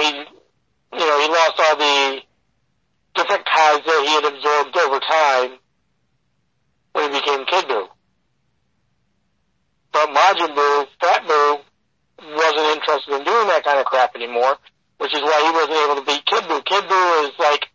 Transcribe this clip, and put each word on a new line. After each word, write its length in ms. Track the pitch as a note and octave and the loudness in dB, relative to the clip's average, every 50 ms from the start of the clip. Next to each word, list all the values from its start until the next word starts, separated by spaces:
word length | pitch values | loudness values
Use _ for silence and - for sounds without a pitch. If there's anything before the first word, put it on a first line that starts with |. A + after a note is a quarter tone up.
| D3+ | 0
he, 920 | D3+ D3 C#3+ D3 - - _ _ _ _ _ _ _ _ _ _ _ A#2+ B2+ | -2 -4 -6 -12 -18 -20 _ _ _ _ _ _ _ _ _ _ _ -6 -2
you 60 | E3 | 0
know, 140 | D#3 D3 C#3+ | 2 2 2
he 60 | D3+ | 2
lost 320 | D#3 E3 E3 D#3+ D#3 - - | 2 2 2 2 2 2 2
all 180 | E3 D#3 D3+ | 2 2 2
the 440 | C#3+ D3 D3 C#3+ C#3 C#3 C3+ C3+ C3+ - _ _ _ _ _ _ _ _ _ _ _ _ _ _ _ _ _ - | 2 0 0 0 0 0 -2 -4 -8 -12 _ _ _ _ _ _ _ _ _ _ _ _ _ _ _ _ _ -6
different 280 | F3+ F3 - G3+ F#3 - | -4 -2 -2 -2 -2 -2
Kais 380 | - - D#3 D#3+ D3+ D3+ D3 C#3+ | 0 2 4 4 4 2 2 0
that 200 | D#3+ E3 D3+ C#3 | 0 0 0 2
he 60 | D3+ D3+ | 0 0
had 100 | D#3 D3 D3 | 0 0 -2
absorbed 440 | C#3+ C3+ C3+ D3 D3 D3 C#3+ C3+ C3 | -4 -2 -2 0 0 0 0 0 0
over 240 | - B2+ C3+ C3+ C3+ | 0 0 0 0 -2
time 580 | - - - - - C#3 C3 B2+ B2+ B2+ C3 - _ _ _ _ _ _ _ _ _ _ _ _ _ _ _ _ _ _ _ _ _ _ _ _ _ _ | -2 0 2 2 2 2 2 0 0 -4 -6 -14 _ _ _ _ _ _ _ _ _ _ _ _ _ _ _ _ _ _ _ _ _ _ _ _ _ _
when 180 | - - D3 C#3+ | -6 -4 -4 -4
he 60 | C#3 C#3 | -4 -4
became 240 | - D3 C#3+ C3+ C3 | -2 -2 -2 -2 -2
Kid 180 | - C3+ - - | -2 -2 -2 -2
Buu. 240 | - B2 G#2 F#2 - _ _ _ _ _ _ _ _ _ _ _ _ _ _ _ _ _ _ _ _ _ _ _ _ _ _ _ _ _ _ _ _ _ _ _ _ _ _ _ _ | -2 -4 -4 -6 -8 _ _ _ _ _ _ _ _ _ _ _ _ _ _ _ _ _ _ _ _ _ _ _ _ _ _ _ _ _ _ _ _ _ _ _ _ _ _ _ _
But 180 | - D3+ D3+ D3 | -2 0 0 2
Majin 440 | C#3 C#3+ D#3+ F#3+ G3 E3+ E3+ D#3 C#3+ | 2 4 4 4 4 2 -2 -2 0
Buu, 320 | C#3+ D3 D3 C#3+ C#3+ - - _ - | 0 0 2 2 0 -2 -4 _ -2
Fat 260 | F3 F3 G3+ - - | 0 0 0 0 0
Buu, 340 | E3 D#3 D3 D3 D3 D3 C#3+ - _ _ _ _ _ _ _ _ _ _ - | 0 2 2 2 2 0 -2 -6 _ _ _ _ _ _ _ _ _ _ -20
wasn't 560 | D#3+ D#3 D3+ D#3 D#3+ D#3+ D3 D3+ D#3 D3+ D#3 D3+ | -18 -8 -4 -2 0 0 0 0 0 0 -2 -2
interested 360 | - - D3+ C#3 - C#3+ C#3+ | -2 -2 -2 -2 -2 -6 -6
in 100 | C#3 C#3+ | -4 -2
doing 220 | E3+ A3 A#3 A3 G3 | 0 0 2 2 2
that 140 | E3+ D3+ - | 0 0 0
kind 140 | D3+ C#3+ C#3 | 0 0 0
of 80 | B2+ | 0
crap 280 | - C3+ C3 B2+ - - | 0 0 0 0 0 -2
anymore, 420 | A#2+ A#2 A#2+ B2 A#2+ B2 C3+ C#3+ - _ - _ _ _ _ _ - | -8 -10 -4 -2 0 2 2 0 -2 _ -16 _ _ _ _ _ -10
which 160 | D3 C3+ D3+ | -8 -6 -4
is 60 | D3 | -4
why 220 | C#3 D3+ D#3 D3+ | 0 0 2 2
he 80 | D3+ D#3 | 2 2
wasn't 280 | D#3+ E3 D#3 C#3+ D#3+ D#3 | 0 0 -2 0 0 0
able 220 | D3 C#3+ C#3+ C#3 | 0 0 0 -2
to 60 | C3+ | -4
beat 180 | D3 C#3+ C#3+ - | -4 -6 -4 -4
Kid 200 | - G3+ A3+ G3+ | -2 -2 -2 -2
Buu. 200 | E3 D#3+ - - | -4 -6 -6 -4
Kid 200 | - F#3 G3+ F#3 | -2 -2 -2 0
Buu 440 | F3+ F#3+ F#3 F3+ F3 E3 D#3 D3 C#3 | 0 0 0 2 2 2 0 0 -2
is, 40 | - - | -2 0
like, 280 | E3 D3 C#3+ D3 - - | 0 0 0 0 -4 -10